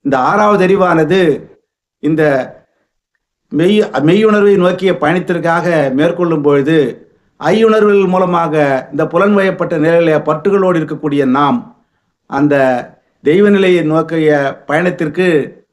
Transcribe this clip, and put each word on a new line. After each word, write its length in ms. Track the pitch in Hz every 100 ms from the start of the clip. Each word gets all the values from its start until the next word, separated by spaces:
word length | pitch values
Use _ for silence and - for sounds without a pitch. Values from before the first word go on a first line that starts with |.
இந்த 180 | 139 131
ஆறாவது 480 | 131 202 208 202 180
அறிவானது 840 | 196 185 165 151 185 170 131 - _ _ _ _ _
இந்த 560 | 147 160 151 135 123 - _ _ _ _ _ _ _ _ _ 143
மெய்-, 340 | 175 214 -
மெய்யுணர்வை 640 | 131 147 190 220 208 202 190
நோக்கிய 360 | 180 180 185
பயணத்திற்காக 1000 | 170 151 180 170 170 165 170 175 165 139
மேற்கொள்ளும் 500 | 127 165 170 175 160
பொழுது 600 | 143 143 139 160 131 - - _ _ _
ஐயுணர்வுகள் 640 | 151 220 226 220 208 202 190
மூலமாக 800 | 185 180 170 165 156 143 135 -
இந்த 140 | 143
புலன்வயப்பட்ட 760 | 156 170 202 202 190 185 170 165
நிலையில 440 | 156 170 165 151
பற்றுகளோடு 560 | 151 151 196 202 185 170
இருக்கக்கூடிய 480 | 156 151 156 143 131
நாம் 600 | 131 143 240 - _ _ _ _ _ _
அந்த 340 | 139 147 143 135 123 123 _ _ _
தெய்வ 280 | 135 170 208
நிலையை 340 | 202 190 175
நோக்கிய 760 | 156 156 160 165 156 147 139 139 -
பயணத்திற்கு 920 | 147 180 175 156 156 185 156 117 - _